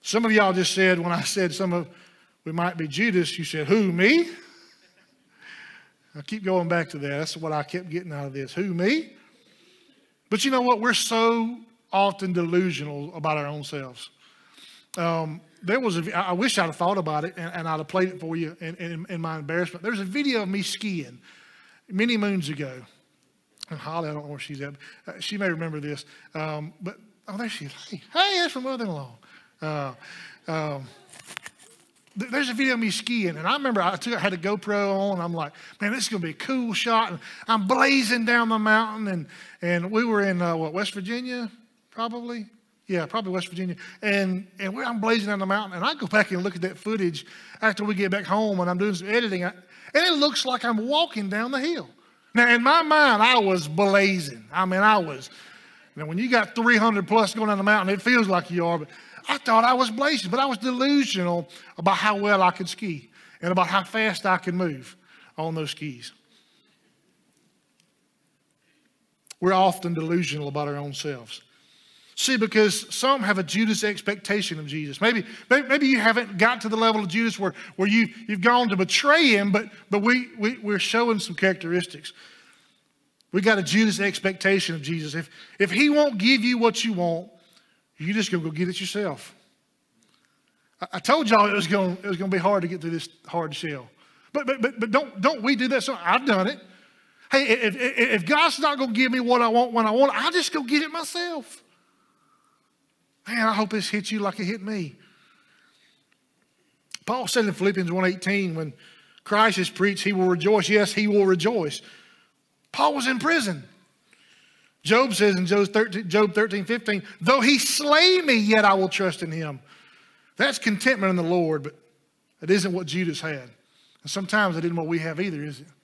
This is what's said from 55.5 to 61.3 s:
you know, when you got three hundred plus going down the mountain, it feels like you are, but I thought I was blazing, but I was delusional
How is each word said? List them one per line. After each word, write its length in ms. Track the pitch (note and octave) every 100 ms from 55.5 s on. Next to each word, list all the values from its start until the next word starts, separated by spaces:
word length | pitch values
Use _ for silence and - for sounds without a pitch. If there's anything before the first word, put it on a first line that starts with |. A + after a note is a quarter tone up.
| - - - _ -
you 60 |
know, 40 | D3+
when 120 | E3+
you 100 | B3
got 260 | A#3+ G#3
three 220 | - A#3 A#3
hundred 320 | A3+ G#3 F3+
plus 240 | A3 G3+
going 160 | A3 G#3+
down 80 | G3+
the 80 |
mountain, 300 | G3 G#3+ F#3
it 80 | G3
feels 260 | A3+ B3 G3+
like 220 | F3+ -
you 160 | F3 E3+
are, 140 | E3+
but 80 | D3+ - - - -
I 100 | C#4+
thought 260 | - A3
I 100 | A#3+
was 160 | B3+ B3
blazing, 400 | A3 C#4 D4 F#3
but 80 | A#3
I 80 | C4+
was 100 | A3+
delusional 920 | B3+ B3 C4+ C#4+ C4 G3 F3